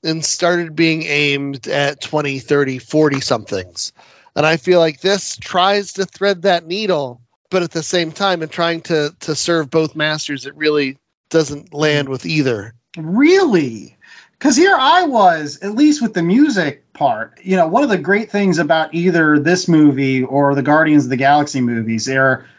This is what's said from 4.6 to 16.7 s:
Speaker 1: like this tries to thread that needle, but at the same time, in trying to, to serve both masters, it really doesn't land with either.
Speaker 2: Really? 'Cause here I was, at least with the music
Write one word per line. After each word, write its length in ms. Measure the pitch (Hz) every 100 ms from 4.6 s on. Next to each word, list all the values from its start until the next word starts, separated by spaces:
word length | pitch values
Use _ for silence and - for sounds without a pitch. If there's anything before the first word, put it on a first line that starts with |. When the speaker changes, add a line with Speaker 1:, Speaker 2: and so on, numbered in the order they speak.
| - 180
Speaker 1:
like 220 | 165 147
this 360 | 185 196 - -
tries 560 | - 185 185 202 196
to 120 | - 190
thread 360 | - 196 190
that 260 | 185 175 165
needle, 540 | 190 214 170 135 120 _ _ _
but 140 | 185
at 80 | 170
the 120 | 165
same 280 | 156 180 160
time, 320 | 151 196 175
in 60 | 160
trying 320 | - 170 165
to, 340 | - 160 147 -
to 120 | -
serve 360 | 151 - 170 143
both 260 | 160 156 156
masters, 500 | 151 156 - 139 127
it 100 | 147
really 420 | 151 151 135 135 _ _ _
doesn't 440 | 165 147 147 -
land 360 | 143 151 147 139
with 160 | 131 170
either. 480 | 160 131 113 101 - _ -
Speaker 2:
Really? 1000 | 160 202 294 381 359 190 139 110 76 _ _ - _ _
'Cause 200 | 285 240
here 180 | 370 359
I 280 | 262 349 349
was, 540 | 240 190 165 147 -
at 140 | 196 214
least 260 | 302 294
with 120 | 233
the 80 | 185
music 680 | 170 220 302 208 156